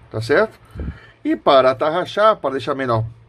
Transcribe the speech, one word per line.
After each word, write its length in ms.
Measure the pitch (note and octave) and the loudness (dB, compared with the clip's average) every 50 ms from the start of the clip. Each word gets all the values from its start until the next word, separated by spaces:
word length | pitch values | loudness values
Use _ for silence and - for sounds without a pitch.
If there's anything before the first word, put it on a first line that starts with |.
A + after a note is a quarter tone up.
| - - | -20 -12
tá 80 | - A2 | -10 -8
certo? 400 | A2+ A#2 C#3 F3+ A3 G#3+ - - _ - - - - - - - - - - _ - | -2 -2 0 0 0 -4 -6 -16 _ -20 -14 -12 -12 -12 -12 -14 -20 -20 -20 _ -4
E 120 | D4 D#4+ | -4 -4
para 360 | D#4 - - C#3+ C3 B2+ B2+ | -2 2 4 4 6 6 4
atarrachar, 640 | C3+ A#2 D#3 D#3 D#3 F3+ F3+ - - G3+ G#3 A3 G#3 - | 2 0 -2 -2 -2 -2 -4 -4 -2 2 2 2 2 2
para 140 | - C#3 | -2 -4
deixar 220 | C3+ C3 A#2 D3+ C#3 | -4 -4 -4 -4 -4
melhor 300 | C3 C3+ B2 A2+ A2 A2+ A2+ - _ - | -4 -2 0 0 0 -2 -4 -8 _ -20